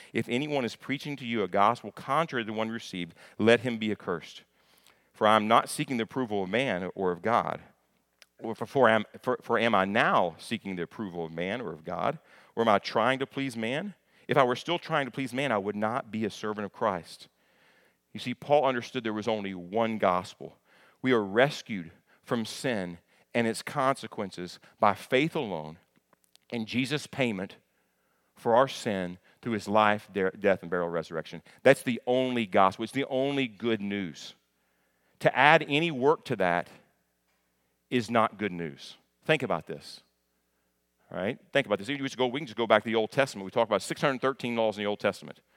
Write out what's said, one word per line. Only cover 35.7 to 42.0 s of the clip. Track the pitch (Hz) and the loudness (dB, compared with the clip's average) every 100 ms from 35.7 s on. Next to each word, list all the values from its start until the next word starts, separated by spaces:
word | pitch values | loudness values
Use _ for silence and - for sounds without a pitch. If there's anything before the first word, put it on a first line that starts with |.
| 147 170 | 0 0
work | 135 135 160 - | 0 2 2 0
to | 113 | 0
that | 92 87 - - _ _ _ _ _ _ _ _ _ _ - | 2 0 -2 -10 _ _ _ _ _ _ _ _ _ _ -4
is | 131 110 | -2 2
not | 117 110 98 | 2 2 0
good | 104 | -6
news. | 87 82 69 - - _ _ - | -4 -8 -10 -18 -20 _ _ -2
Think | 156 | 0
about | 120 85 - | 0 -4 -4
this. | 73 - - _ _ _ _ _ _ _ _ _ _ - | -12 -14 -20 _ _ _ _ _ _ _ _ _ _ -14
All | 87 | -6
right? | 95 135 _ | -6 -6 _
Think | 143 117 | -2 0
about | 101 | -2
this. | 101 | -2
We | |
just | 143 | -6